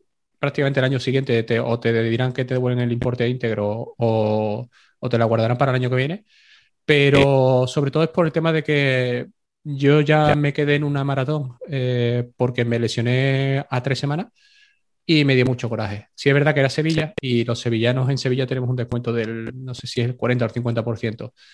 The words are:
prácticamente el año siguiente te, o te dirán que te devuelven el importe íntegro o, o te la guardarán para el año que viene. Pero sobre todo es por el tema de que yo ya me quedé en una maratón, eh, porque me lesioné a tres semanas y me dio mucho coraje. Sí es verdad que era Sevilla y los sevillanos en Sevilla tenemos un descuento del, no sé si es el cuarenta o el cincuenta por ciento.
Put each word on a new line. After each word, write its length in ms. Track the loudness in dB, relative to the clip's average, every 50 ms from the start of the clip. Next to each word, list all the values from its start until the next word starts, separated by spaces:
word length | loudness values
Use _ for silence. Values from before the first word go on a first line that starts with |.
| _ _ _ _ _ _ _ _
prácticamente 420 | -4 -4 -2 0 0 0 2 2
el 60 | 0
año 140 | 0 0 0
siguiente 420 | -2 0 0 0 0 0 0 0 0
te, 160 | 0 0 -2
o 200 | 0 0 -2 -2
te 240 | 0 0 0 2 0
dirán 300 | 0 0 0 -2 -2 -2
que 100 | -4 -4
te 80 | -2 -2
devuelven 300 | -2 0 0 0 0 -2
el 80 | -2
importe 360 | -2 -2 -2 -2 -2 -2 -2 -2
íntegro 640 | -2 -2 -4 -4 -2 -2 -2 -2 -4 -6 -8 -10 -6 -2
o, 720 | 0 0 2 2 2 2 0 0 -2 -2 -4 -6 -8 -12 _ _ _ _ _ _
o 100 | -6 -2
te 80 | 0 2
la 80 | 2
guardarán 320 | 2 2 2 2 0 0 0
para 140 | 0 0
el 40 | 0 0
año 120 | -2 -2
que 60 | -2
viene. 300 | -2 -2 -2 -4 -8 _ _ _ _ _ _ _ _ _ _ _ _ _
Pero 800 | 2 4 4 4 6 6 6 4 4 4 4 4 4 4 2 2 0
sobre 240 | 0 -2 -2 0
todo 120 | 0 0 0
es 60 | 0
por 160 | 0 0 0
el 60 | 0
tema 200 | 0 0 0 0
de 120 | 0 0 0
que 640 | 0 0 2 2 2 2 0 0 0 -2 -4 -6 -8 -14 _ _ _ _ _ -12
yo 380 | -10 -4 0 4 6 6 6
ya 340 | 6 4 4 4 4 4 4
me 180 | 4 2 0 0
quedé 220 | 0 0 2 2
en 80 | 2 0
una 200 | 0 -2 -2 -2
maratón, 520 | -2 -2 -2 -2 -2 -2 -4 -4 -8 -12 -14 -12 -8
eh, 640 | -6 -4 -2 -2 0 0 0 0 0 -2 -4 -4 -4
porque 300 | -2 -2 0 0 0 -2
me 140 | 0 0 0
lesioné 840 | -2 -2 -2 -2 0 0 2 2 2 2 0 0 0 0 -2 -2 -4 -4
a 140 | -4 -4 -2
tres 160 | -2 -4 -4
semanas 280 | -2 -4 -4 -4 -6 -8 _ _ _ _ _ _ _ _ _ _ _ _ _ _ _
y 180 | 2 2 4 4
me 120 | 4 4
dio 100 | 4 4
mucho 240 | 2 0 -2 -4 -6
coraje. 380 | -6 -6 -6 -6 -8 -10 -12 _ _
Sí 140 | -4 0 2
es 40 | 4
verdad 220 | 4 4 2 2
que 60 | 2
era 80 | 2 0
Sevilla 440 | 0 0 -2 0 0 -2 -2 -4 -6 -6
y 240 | -4 0 0 0 0
los 140 | 0 -2 -4
sevillanos 500 | -2 -2 0 0 2 2 2 2 0 0
en 80 | 0 -2
Sevilla 300 | -2 -2 -2 0 -2 -2
tenemos 240 | -2 -4 -2 -2
un 40 | -2
descuento 380 | -4 -4 -4 -4 -4 -4 -2 -2
del, 500 | -2 -2 -4 -6 -8 -10 -10 -12 -12 -12
no 120 | -12 -12
sé 100 | -12 -12
si 160 | -8 -4 -2
es 60 | -2 -2
el 80 | -2
cuarenta 300 | -2 -2 -2 0 0 0
o 20 | -2
el 60 | -2
cincuenta 300 | -4 -4 -4 -2 -4 -4
por 140 | -4 -6 -6
ciento. 380 | -6 -6 -6 -8 -12 -14 -16 _ _ -20